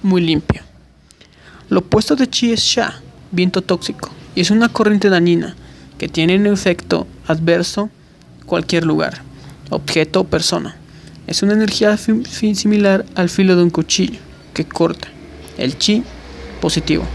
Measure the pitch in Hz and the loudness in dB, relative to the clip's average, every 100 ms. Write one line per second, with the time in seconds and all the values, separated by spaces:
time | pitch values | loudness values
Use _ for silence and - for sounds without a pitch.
0 | 196 185 165 156 - - - - _ _ | 4 2 2 0 -2 -6 -6 -20 _ _
1 | _ - - _ - - - 196 185 220 | _ -20 -20 _ -20 -20 -2 -2 2 0
2 | - 277 254 - 240 220 - - 220 - | 0 0 0 0 0 0 0 -2 -2 -6
3 | - - - 175 185 185 - 175 - - | -20 -20 -6 0 0 0 -2 -4 -4 -10
4 | - - - - 175 214 233 - 208 208 | -12 -12 -8 -2 2 2 2 2 2 4
5 | 202 180 175 170 160 - - - - - | 4 4 4 2 0 -12 -20 -20 -20 -10
6 | 165 165 160 190 208 196 196 175 - 165 | -6 0 2 4 2 2 0 -2 0 -2
7 | 180 - - 160 165 170 175 - 214 - | -2 -12 -4 0 2 2 0 -4 -6 -8
8 | _ - - - - 175 165 170 165 156 | _ -20 -20 -20 -4 -4 0 0 0 0
9 | 156 - - - - - - - - 160 | -2 -6 -18 -20 -20 -20 -8 -8 -2 -2
10 | 156 190 170 160 - 170 - - - - | 0 0 0 -2 -2 -4 -6 -14 -20 -20
11 | - - - 165 196 208 214 - 214 214 | -20 -18 -8 -2 0 2 0 2 2 2
12 | - 220 - - 214 202 208 208 202 190 | 0 0 -2 -2 -2 0 2 4 4 2
13 | - - 175 - 190 180 175 165 160 - | 0 -2 0 2 4 6 4 2 -2 -2
14 | 185 - - - - - 160 - 165 170 | -2 -4 -18 -20 -12 -8 -8 0 -2 -2
15 | - - - - - - 131 135 - 214 | -12 -18 -20 -20 -16 -6 -6 -2 0 0
16 | - - - - - - 170 160 - 151 | -2 -14 -18 -18 -16 -6 -2 -2 -2 -2
17 | - | -2